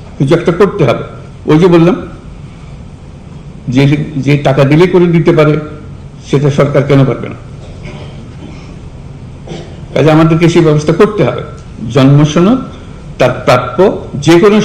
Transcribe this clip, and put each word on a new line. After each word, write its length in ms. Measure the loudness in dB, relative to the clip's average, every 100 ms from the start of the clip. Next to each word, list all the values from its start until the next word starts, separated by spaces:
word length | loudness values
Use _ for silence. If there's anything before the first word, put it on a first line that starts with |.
| -12 -4
কিছু 160 | 0 0
একটা 120 | 0
করতে 320 | 2 2 2 0
হবে। 140 | 0 -4 -14 -18 -8 0
ওই 60 | 4
যে 60 | 6 6
বললাম, 200 | 4 0 -6 -14 -16 -18 -18 -18 -18 -18 -18 -20 -20 -20 -18 -18 -18 -14 -4
যে, 100 | 2 2 2 -4 -4 0
যে 80 | 0 2
টাকা 160 | 2 4
দিলে 140 | 4 4
করে 140 | 4 4 2
দিতে 160 | 2 4
পারে, 140 | 2 0 -4 -14 -16 -16 -18 -18 -4
সেটা 220 | 0 0 0
সরকার 220 | 0 2 2
কেন 120 | 2 2
পারবে 180 | 0 -8
না? 40 | -12 -16 -18 -16 -16 -14 -14 -16 -16 -16 -16 -16 -16 -16 -16 -18 -18 -18 -16 -18 -16 -14 -14 -14 -16 -6
কাজে 160 | 0 4
আমাদেরকে 340 | 4 4 4 4
সেই 100 | 4 4
ব্যবস্থা 260 | 2 2 2
করতে 200 | 2 2 -2
হবে। 140 | -2 -8 -14 -16 -12 -4 2
জন্ম 240 | 6 6 4
সনদ 260 | 2 2 2 -2 -14 -18 -18 -10 0
তার 140 | 0 0 0
প্রাপ্য 320 | 0 0 0 2 0 -8 -4 2
যে 80 | 4
কোনো 140 | 6 4